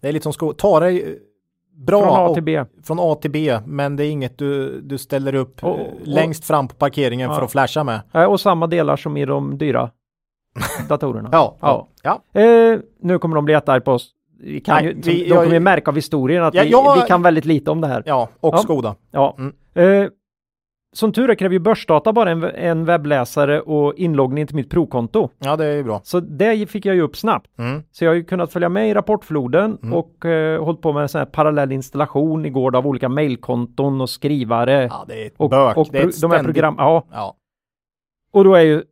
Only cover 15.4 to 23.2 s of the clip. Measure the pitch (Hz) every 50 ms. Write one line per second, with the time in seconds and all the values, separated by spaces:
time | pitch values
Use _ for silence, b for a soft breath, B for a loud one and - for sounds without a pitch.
15.4 | 170 165 165 165 170 196 185 151 - - 143 156 135 - - 151 131 127 160 180
16.4 | 170 160 151 180 151 151 233 247 269 285 277 - 247 - 180 175 175 180 165 160
17.4 | 139 151 160 143 131 - 156 165 160 143 127 117 - 156 147 131 117 107 _ _
18.4 | - 160 156 170 214 214 165 139 117 110 101 _ _ _ - 147 139 139 - -
19.4 | 131 139 - _ _ _ _ 180 175 190 196 202 202 - _ _ _ _ _ _
20.4 | _ _ _ _ _ _ _ _ _ _ _ - - 220 - 220 247 262 214 196
21.4 | 190 190 180 185 165 214 226 - - - 165 151 - 220 220 240 226 185 165 165
22.4 | 156 - - - 175 175 165 160 165 160 175 170 147 147 147 135